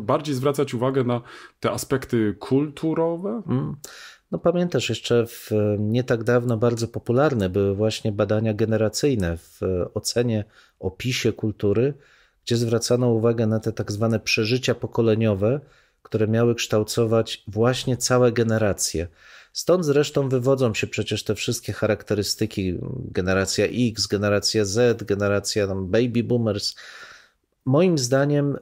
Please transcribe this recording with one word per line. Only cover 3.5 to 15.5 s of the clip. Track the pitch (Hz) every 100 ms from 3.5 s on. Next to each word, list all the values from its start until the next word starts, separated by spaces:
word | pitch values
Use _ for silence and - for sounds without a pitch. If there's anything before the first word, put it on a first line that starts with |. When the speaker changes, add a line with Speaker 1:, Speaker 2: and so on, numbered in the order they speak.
| 127 151 147 - - - - _
Speaker 2:
No | 170
pamiętasz, | 175 175 175 135 -
jeszcze | 113 - 120 117
w, | - - 107 104 104
nie | 107 120
tak | 127 113
dawno | 113 120 123 113
bardzo | 120 117 113
popularne | 107 - 120 151 120 92
były | 98 101 98
właśnie | 110 - 113
badania | 104 104 107 110
generacyjne | 107 110 110 107 - 147 117 85 85
w | - - 95 90 -
ocenie, | - - 117 120 107 - - _ _
opisie | 95 - 123 123 117
kultury, | - 110 - 104 104 139 143 _ _ _ _ -
gdzie | 117
zwracano | 117 113 - 123 123
uwagę | 113 117 117 110
na | 110
te | 110
tak | 104 104
zwane | 104 113 110
przeżycia | - - 107 123 127 117
pokoleniowe, | 113 - 113 110 110 98 104